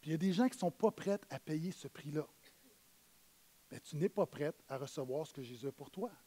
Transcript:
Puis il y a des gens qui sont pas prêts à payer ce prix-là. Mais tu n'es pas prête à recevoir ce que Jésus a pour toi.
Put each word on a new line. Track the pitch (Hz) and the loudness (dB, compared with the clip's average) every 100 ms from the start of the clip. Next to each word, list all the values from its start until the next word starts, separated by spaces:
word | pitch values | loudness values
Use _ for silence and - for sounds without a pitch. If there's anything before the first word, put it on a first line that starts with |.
Puis | - | 0
il | |
y | |
a | 160 | 2
des | 190 | 4
gens | 180 247 | 6 4
qui | - | 4
sont | 175 | 0
pas | - 220 | 4 2
prêts | - 185 202 - | 4 0 -2 -2
à | 135 | -10
payer | - 156 175 | -2 -2 0
ce | - - | -4 -10
prix-là. | - 143 151 143 - - - - - - - - - - - - - - | -8 -4 -2 -4 -10 -20 -20 -20 -20 -20 -20 -20 -20 -20 -20 -20 -20 -16
Mais | 117 | -14
tu | - 151 | -8 0
n'es | 185 | 2
pas | 233 175 | 4 0
prête | - 147 - - | 2 -2 -2 -6
à | 135 | -6
recevoir | 135 - 131 135 156 | -4 -4 -2 -2 -4
ce | |
que | - | -8
Jésus | 123 120 135 | -10 -6 -8
a | |
pour | - 139 | -8 -12
toi. | - 226 190 | -6 -8 -8